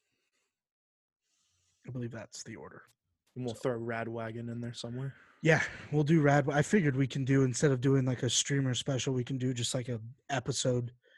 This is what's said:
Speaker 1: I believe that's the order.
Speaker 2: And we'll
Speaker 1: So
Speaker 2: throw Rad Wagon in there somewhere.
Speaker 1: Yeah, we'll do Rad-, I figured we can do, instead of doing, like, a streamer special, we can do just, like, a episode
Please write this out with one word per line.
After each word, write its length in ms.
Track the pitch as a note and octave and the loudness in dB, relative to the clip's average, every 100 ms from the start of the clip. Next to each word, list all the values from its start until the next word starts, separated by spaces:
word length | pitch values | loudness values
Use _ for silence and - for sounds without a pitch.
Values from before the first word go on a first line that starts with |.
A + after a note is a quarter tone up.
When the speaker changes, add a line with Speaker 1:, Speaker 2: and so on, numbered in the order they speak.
| _ _ _ _ _ _ _ _ _ _ _ _ _ _ _ _ _ _ - | _ _ _ _ _ _ _ _ _ _ _ _ _ _ _ _ _ _ -14
Speaker 1:
I 40 | |
believe 200 | B2+ A#2+ | -10 -8
that's 320 | A#2 - - | -10 -14 -16
the 120 | - G#2 | -14 -14
order. 280 | D2 - - _ _ _ _ B2 | -16 -18 -20 _ _ _ _ -10
Speaker 2:
And 100 | B2 | -8
we'll 100 | A2 | -4
Speaker 1:
So 60 | |
Speaker 2:
throw 160 | C3+ A#2 | -4 -4
Rad 300 | A#2 A2+ A2+ | -4 -6 -6
Wagon 420 | A2+ A2+ A2+ A#2 | -6 -8 -8 -10
in 120 | A#2 | -8
there 120 | B2 | -8
somewhere. 420 | B2 A#2+ B2 C3+ - _ _ | -10 -10 -8 -8 -10 _ _
Speaker 1:
Yeah, 200 | D#3+ D#3 - - - | 4 4 2 -6 -4
we'll 120 | D3+ | 0
do 180 | C#3+ E3 | 4 6
Rad-, 280 | C#3+ C#3+ C#3 | 8 6 4
I 120 | C#3+ | 2
figured 340 | D3 G#3 D3 C3 | 4 4 4 2
we 120 | C3+ | 0
can 180 | C#3 C3 | 0 2
do, 180 | C3+ | 4
instead 280 | C3 A#2 D#3 | 4 4 2
of 100 | B2+ | 4
doing, 240 | C3+ C3+ B2+ | 4 4 2
like, 180 | B2 | 0
a 60 | B2 | 0
streamer 440 | - - C#3 C3 | 0 0 0 0
special, 400 | B2 - C3 C#3 | -2 -2 -2 -2
we 100 | B2+ B2 | -2 -2
can 120 | C3+ | -2
do 160 | B2+ | -2
just, 200 | B2 A#2+ | -2 -4
like, 160 | C3+ B2 | -4 -4
a 100 | A#2 A2+ - - | -8 -8 -16 -6
episode 640 | C3+ - B2 C3 B2 A#2+ - _ | -4 -2 -2 0 0 -2 -10 _